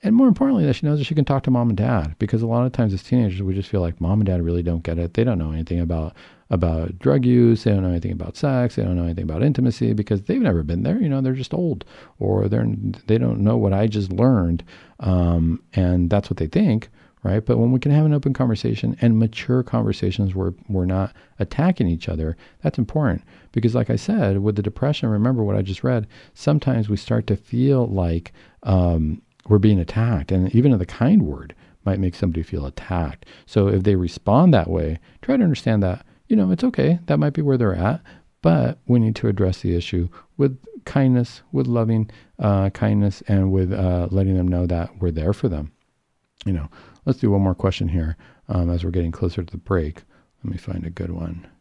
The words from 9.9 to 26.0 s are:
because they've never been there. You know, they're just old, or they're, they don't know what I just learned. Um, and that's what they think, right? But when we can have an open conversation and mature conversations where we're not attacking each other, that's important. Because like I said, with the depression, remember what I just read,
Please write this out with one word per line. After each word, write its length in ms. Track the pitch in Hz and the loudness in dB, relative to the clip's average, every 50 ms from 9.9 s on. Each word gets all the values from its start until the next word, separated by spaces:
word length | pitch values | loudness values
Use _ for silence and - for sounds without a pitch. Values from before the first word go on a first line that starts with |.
| 110 | 0
because 300 | 104 104 - 107 98 98 | -2 0 -2 -2 -2 0
they've 200 | - 196 269 240 | -2 -2 0 2
never 220 | 160 95 85 76 | 2 0 0 0
been 180 | 73 82 87 104 | -2 -2 -2 0
there. 180 | 139 175 240 | -2 0 0
You 80 | 226 160 | 0 0
know, 120 | 139 135 | 0 0
they're 140 | 135 131 131 | 0 -2 -2
just 200 | 131 127 - - | -4 -6 -6 -4
old, 300 | - 180 170 135 101 - - - - - - _ _ | -4 -2 -2 -4 -6 -10 -18 -20 -20 -20 -20 _ _
or 300 | 104 98 98 98 101 101 | -2 0 0 0 0 0
they're, 180 | 104 113 113 113 107 104 104 104 95 - - | 0 0 0 -2 -2 -4 -4 -6 -8 -8 -2
they 100 | - 107 | 0 0
don't 260 | 117 123 120 113 107 101 | 0 2 0 0 2 2
know 140 | 104 117 | 2 2
what 160 | 120 107 98 95 | 2 2 2 2
I 140 | 98 107 | 2 0
just 260 | 113 107 107 98 92 92 | 0 0 -2 -4 -2 0
learned. 520 | 92 117 131 131 107 90 85 85 82 - - - - - - _ _ | 2 2 4 4 4 2 2 0 -2 -4 -10 -20 -20 -20 -20 _ _
Um, 640 | - 92 92 90 87 85 85 85 82 82 82 82 _ _ - | -2 0 2 2 2 2 2 2 2 0 0 -2 _ _ -2
and 380 | - 92 87 90 90 90 85 | 0 0 2 2 2 2 2
that's 180 | 101 101 98 - | 0 0 0 -2
what 100 | 95 - | -6 -6
they 100 | 82 80 | -6 -2
think, 400 | - - 214 175 110 113 - - - _ _ _ _ _ - | 0 0 2 2 2 0 -2 -8 -20 _ _ _ _ _ -4
right? 240 | 95 95 110 107 | -2 -2 0 0
But 120 | - 123 117 | 0 0 2
when 120 | 113 120 | 2 2
we 80 | 127 127 | 2 2
can 140 | - 147 143 | 2 2 2
have 120 | 151 156 | 4 4
an 80 | 156 151 | 4 2
open 200 | 143 131 139 131 | 2 0 -2 -2
conversation 640 | - 131 123 113 107 - 117 113 107 - 117 117 - | 0 0 0 0 0 -2 -4 -4 -2 -2 -4 -4 2
and 200 | - 117 113 110 | 2 2 4 4
mature 420 | 113 113 113 - - - 123 127 123 | 2 0 -2 -8 -4 -2 -2 -2 0
conversations 720 | - - 117 113 107 104 - - 95 92 - 104 95 92 | -2 -2 -2 0 -2 -2 -2 -2 -4 -2 0 -2 -2 -2
where 180 | 95 92 90 90 - - - | -2 -4 -4 -6 -8 -8 -4
we're 160 | 104 92 90 | -2 -2 0
not 300 | 90 92 95 95 95 - - - _ _ - | 0 0 -2 -2 -4 -6 -14 -20 _ _ -8
attacking 480 | 104 - - - 147 185 180 - 120 | -6 -6 -2 0 0 0 2 2 0
each 220 | 87 82 82 - - | 0 0 -2 -4 -6
other, 280 | 85 78 80 78 82 - - - _ _ | -4 -4 -4 -4 -6 -8 -12 -20 _ _
that's 160 | - 156 - | -4 -4 -2
important. 460 | - 120 - - 156 151 123 85 85 - - - - - - - | -2 -4 -2 -2 -2 0 0 -2 -2 -6 -14 -20 -20 -20 -6 -4
Because 240 | 123 110 117 113 | 0 0 2 2
like 120 | 123 117 - | 0 0 0
I 60 | 117 | -2
said, 440 | 113 - - 208 220 151 98 98 98 | -2 -2 -2 0 0 2 2 0 2
with 180 | 98 107 104 | 0 0 0
the 60 | 98 98 | 0 -4
depression, 460 | 101 - - - 139 147 - - 117 | -4 -4 -2 -2 -2 -2 -2 -2 0
remember 340 | 110 104 107 123 131 120 107 | 0 2 2 2 2 0 0
what 100 | 101 101 | 0 0
I 80 | 101 98 | -2 -2
just 220 | 95 95 - - | -2 -6 -4 -2
read, 240 | 127 127 117 | -2 -2 -2